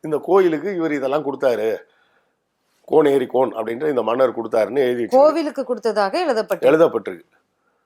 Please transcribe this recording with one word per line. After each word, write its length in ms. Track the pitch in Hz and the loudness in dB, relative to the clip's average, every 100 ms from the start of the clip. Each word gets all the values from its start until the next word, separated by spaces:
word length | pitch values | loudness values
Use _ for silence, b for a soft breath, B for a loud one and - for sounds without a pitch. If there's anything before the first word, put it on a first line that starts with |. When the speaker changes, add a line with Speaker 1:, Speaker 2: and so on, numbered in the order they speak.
Speaker 1:
இந்த 180 | 156 147 | -4 -4
கோயிலுக்கு 540 | 156 190 185 156 175 185 | 2 4 4 0 -4 -4
இவர் 160 | 160 | -2
இதெல்லாம் 400 | 147 131 143 143 | -2 -2 -2 -4
கொடுத்தாரு, 440 | 131 131 113 113 95 - _ _ _ _ _ _ _ _ _ - | -2 0 0 -2 -4 -10 _ _ _ _ _ _ _ _ _ 0
கோனேரி 340 | 151 151 139 123 | 2 4 2 0
கோன் 280 | 127 127 | 0 0
அப்படின்ற 340 | 104 110 117 151 | -2 -6 -4 -2
இந்த 140 | 131 | -2
மன்னர் 380 | 110 120 131 110 | 0 0 0 0
கொடுத்தாருன்னு 360 | 113 113 104 131 | -4 -2 0 0
எழுதி 280 | 127 123 | 0 -2
வச்சிருக்கு. 40 | 113 | 0
Speaker 2:
கோவிலுக்கு 560 | 254 294 311 302 269 | 4 4 2 -4 -6
கொடுத்ததாக 640 | 254 240 220 208 196 269 349 | -6 -4 -4 -2 -2 -2 -2
எழுதப்பட்டிருக்கு. 340 | 220 214 180 | -2 -2 0
Speaker 1:
எழுதப்பட்டிருக்கு. 640 | 127 160 160 113 101 87 - _ _ _ _ _ | 2 4 4 2 -8 -14 -18 _ _ _ _ _